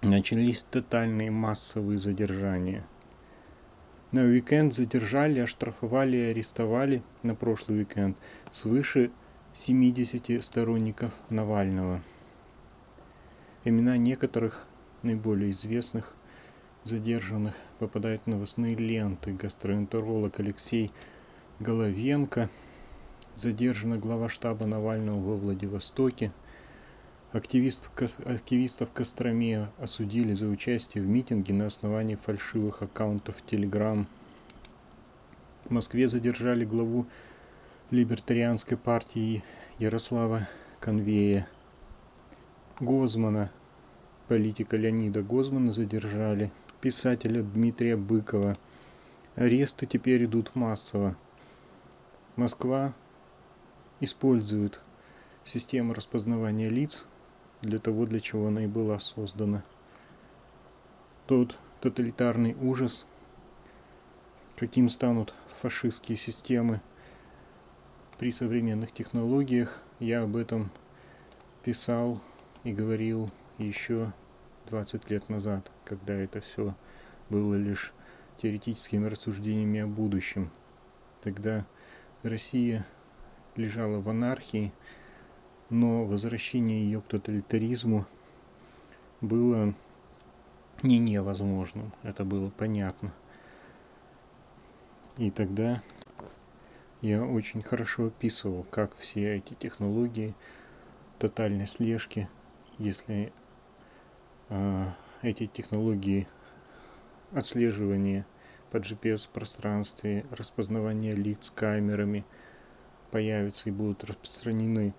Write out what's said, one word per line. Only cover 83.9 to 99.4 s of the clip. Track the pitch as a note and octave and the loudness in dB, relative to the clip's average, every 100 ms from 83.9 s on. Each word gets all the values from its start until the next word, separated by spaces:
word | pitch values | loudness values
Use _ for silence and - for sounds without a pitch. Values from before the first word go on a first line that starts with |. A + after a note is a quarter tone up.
| G#2 | -2
в | G2+ | -2
анархии, | A2+ A#2+ B2+ - A2 G#2 - - - - - - - - - - | 0 0 -2 -4 -4 -4 -6 -20 -20 -20 -20 -20 -20 -20 -20 -2
но | A#2 A#2+ A#2 A2 | 2 4 4 0
возвращение | G2+ A2+ A#2 - B2+ A2+ A2 G#2+ | 0 -2 -4 -2 0 2 2 0
её | G#2+ | -2
к | - | -2
тоталитаризму | G#2+ - G#2+ G2 A2 A2 A#2+ A#2 G#2+ G2 - - - - - - - - - - - | -4 -2 -4 0 0 2 0 2 2 0 -10 -20 -20 -20 -20 -20 -20 -20 -20 -20 -8
было | A2 A2+ A#2+ A#2 G#2 G2+ - - - - - - - - - - | -2 2 4 4 2 0 -10 -20 -20 -20 -20 -20 -20 -20 -20 -2
не | C3 A#2+ | 4 6
невозможным, | A#2 G#2 G2 F#2+ G2+ F#2+ F2+ G#2 A2 - | 6 2 0 -2 0 -2 -2 -8 -12 -10
это | A2+ G2+ G2 | -12 -6 -2
было | G2 G2 | -2 -2
понятно. | G2 G#2+ G#2+ F#2+ F2 G#2 - - - - - - - - - - - - - - - - - - - - - | -4 -2 0 -2 -4 -10 -12 -20 -20 -20 -20 -20 -20 -20 -20 -20 -20 -20 -20 -20 -20 -20 -20 -20 -20 -20 -4
И | A2+ | -4
тогда | G2 G2+ G2 A2+ A#2+ - - - - - - - - - - - - | -2 -2 0 0 -2 -6 -20 -20 -18 -20 -20 -20 -20 -20 -20 -20 -8
я | G#2+ G#2 | 0 0
очень | B2 B2 G#2 A2+ | 2 -2 -2 -8
хорошо | G#2+ A#2 A2 - A2+ | -4 -4 -4 -2 -2
описывал, | A2 A#2 - G#2 F2+ F#2 | 0 -4 -2 -6 -6 -6
как | - G#2 - | -2 -2 -4
все | - G#2+ G2+ | -8 -4 -2
эти | G#2 | -2